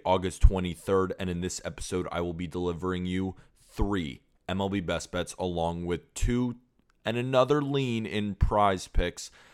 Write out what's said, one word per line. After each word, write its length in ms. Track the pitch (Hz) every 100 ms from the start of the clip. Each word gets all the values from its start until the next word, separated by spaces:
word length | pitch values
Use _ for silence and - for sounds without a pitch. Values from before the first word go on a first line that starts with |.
August 380 | 92 92 90 -
twenty-third, 720 | - 95 90 82 - 95 92 -
and 100 | 92
in 120 | 87
this 200 | 90 -
episode, 440 | 90 78 - 92 87
I 80 | 87
will 120 | 87
be 140 | 85 87
delivering 580 | 90 87 85 92 90 90
you 300 | 92 95 - - _ _
three 540 | - 104 101 76 62 _ _ -
M 100 | 92
L 100 | 98
B 100 | 101
best 320 | 82 82 -
bets 240 | 87 82 -
along 480 | 92 85 85 85 87
with 260 | 85 - -
two 400 | - 120 123 120 _ _ _ _ -
and 100 | 120
another 460 | 127 131 127 147
lean 460 | 139 139 131 117 107
in 260 | 104 104
Prize 540 | 95 - 107 101 95 -
Picks. 420 | - 87 - - - -